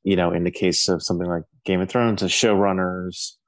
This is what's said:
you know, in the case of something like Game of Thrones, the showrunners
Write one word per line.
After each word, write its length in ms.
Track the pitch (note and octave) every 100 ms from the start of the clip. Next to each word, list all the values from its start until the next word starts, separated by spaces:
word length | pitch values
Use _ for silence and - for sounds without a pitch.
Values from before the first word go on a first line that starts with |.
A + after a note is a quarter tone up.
you 120 | G2 F#2
know, 160 | F2
in 120 | F2
the 80 | F2
case 360 | - F#2 E2 -
of 120 | F2
something 260 | - F2 F2
like 160 | E2+ - _ -
Game 160 | F#2
of 80 | F#2
Thrones, 320 | B2 A#2 G#2
the 60 | F#2
showrunners 1040 | - A2+ G2 G2+ F#2 F2+ F#2 F2+ - - -